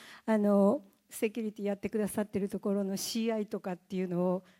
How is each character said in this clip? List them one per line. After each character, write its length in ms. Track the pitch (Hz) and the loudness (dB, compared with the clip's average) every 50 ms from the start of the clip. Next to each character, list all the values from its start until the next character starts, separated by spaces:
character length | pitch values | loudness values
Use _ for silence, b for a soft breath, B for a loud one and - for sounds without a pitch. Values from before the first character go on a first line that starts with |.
| B B B B B | B B B B B
あ 140 | 226 220 214 | 0 2 4
の、 440 | 208 208 202 202 196 202 254 - - - _ _ _ _ | 4 4 6 6 6 6 4 2 -2 -10 _ _ _ _
セ 200 | - - 247 214 | -6 -4 -4 -4
キ 100 | - 240 | -2 -4
ュ 40 | 220 | -6
リ 80 | 214 | -6
テ 100 | 208 - | -6 -4
ィ 40 | 196 | -4
や 80 | 202 202 | -4 -4
っ 20 | 196 | -4
て 100 | - 196 | -4 -4
く 100 | - 214 | -2 -2
だ 100 | 208 190 | -2 -2
さ 140 | - 220 | -2 -4
っ 40 | 208 | -4
て 120 | 208 - 196 | -2 -2 -4
る 100 | 196 202 | -2 -2
と 120 | - 190 | -4 -4
こ 140 | - 208 196 | -2 -2 0
ろ 100 | 202 196 | 0 -2
の 120 | 190 196 | -2 -4
シ 300 | 190 - - - 226 226 | -4 -6 -4 -4 -2 -2
ー 80 | 226 220 | 0 -2
ア 40 | 220 | -2
イ 80 | 208 | -4
と 140 | 208 - 185 | -4 -6 -6
か 120 | - 190 | -6 -6
っ 40 | 180 | -8
て 200 | 170 _ - 196 | -8 _ -6 -4
い 80 | 185 190 | -2 -2
う 40 | 180 | 0
の 120 | 175 175 | 0 2
を、 240 | 180 185 180 190 b b b | 2 2 0 0 b b b